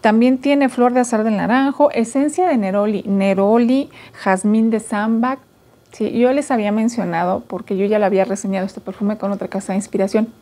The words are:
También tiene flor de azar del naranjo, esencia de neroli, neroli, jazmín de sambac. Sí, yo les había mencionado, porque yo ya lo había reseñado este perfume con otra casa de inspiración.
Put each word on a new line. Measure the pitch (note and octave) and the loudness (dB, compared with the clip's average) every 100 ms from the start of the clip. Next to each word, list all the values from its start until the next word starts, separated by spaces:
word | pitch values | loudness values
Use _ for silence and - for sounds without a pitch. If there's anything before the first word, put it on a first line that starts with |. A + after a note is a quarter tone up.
También | A3 A3 A#3+ C4 | 2 4 4 2
tiene | C#4 C#4+ C4+ | 0 2 2
flor | B3+ B3 | 2 2
de | B3 | 2
azar | B3 A3 | 0 0
del | A3 G#3 | 0 0
naranjo, | F3 B3 C4+ C4+ D4 | 0 2 0 2 2
esencia | - A3+ C4+ D4 D4+ F#4 | 2 -2 0 -2 0 0
de | C4 | 0
neroli, | G3 G3+ G#3 G3+ - | 0 0 0 -2 -2
neroli, | G3 G3 F#3+ G3 A#3 A#3+ C4 C#4+ - - | 0 2 2 2 2 2 0 -2 -12 -20
jazmín | - - F#3+ G#3 A3 A3+ | -6 -2 0 2 2 2
de | A3 | 0
sambac. | A3 G#3 A3 A3+ B3 C4+ _ _ _ _ _ | -4 -4 -2 0 -2 -4 _ _ _ _ _
Sí, | - G#3+ | -6 -4
yo | - B3 | 2 2
les | C4+ C#4+ | 2 0
había | B3 G#3 | -2 0
mencionado, | G#3+ A3 A#3 F3 E3+ F3+ F#3+ - | 0 0 -2 -4 -2 -2 -2 -6
porque | F3+ - F#3+ | -12 -6 -2
yo | G3+ | 0
ya | G#3+ | 2
lo | G3+ | 2
había | F#3+ | 2
reseñado | F#3+ G3 G3 F#3+ F#3+ | 0 -2 -4 -4 -4
este | - | -8
perfume | - G3 G3+ G#3+ | -14 -4 -4 -2
con | G3 | -4
otra | G3+ F#3+ | -4 -6
casa | F#3+ - | -8 -4
de | F#3+ | -6
inspiración. | G3 G3 F#3+ A3 A3+ - | -4 -2 0 0 -2 -6